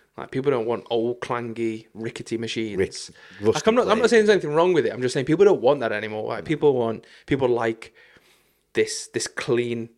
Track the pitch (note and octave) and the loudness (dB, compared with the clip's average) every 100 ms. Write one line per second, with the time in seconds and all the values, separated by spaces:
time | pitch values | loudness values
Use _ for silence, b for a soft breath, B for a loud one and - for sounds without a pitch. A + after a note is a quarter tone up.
0 | b - C3 C3+ C#3+ B2+ A2+ A2+ - A#2+ | b -16 -10 -4 -2 0 -2 -4 -2 -2
1 | A#2+ B2 - A#2+ A#2 A2+ A2+ A2 - G#2+ | -2 -4 -6 -6 -6 -6 -6 -6 -12 -12
2 | A2+ - - A2+ A2+ A2+ A2 F#2+ F#2 - | -10 -10 -8 -6 -6 -6 -4 -2 -2 -4
3 | - - B B G#2 D3+ A3 B3 F#3 A3+ | -16 -20 B B 0 2 2 2 2 2
4 | A#3 A3+ G#3 G3 D#3 D3+ F3+ E3 A2 A2 | 4 4 4 2 2 2 4 2 0 -2
5 | B2+ D3 C3 D#3 G3+ C#3+ A#2+ C#3+ A2+ G#2 | -2 -2 0 6 6 6 2 2 0 -2
6 | G#2+ G#2+ A2+ A2 - D3+ D3+ B2+ A2+ A2 | -4 -6 -6 -6 -4 2 2 4 0 -4
7 | - B B C3+ B2 A#2 A2+ A2+ - b | -10 B B 0 2 2 -2 -4 -10 b
8 | b b b b b b _ - A2 - | b b b b b b _ -2 -2 -4
9 | - A2+ - - - A#2+ A#2+ A#2 A2+ | -8 -8 -8 -6 -2 0 0 -6 -10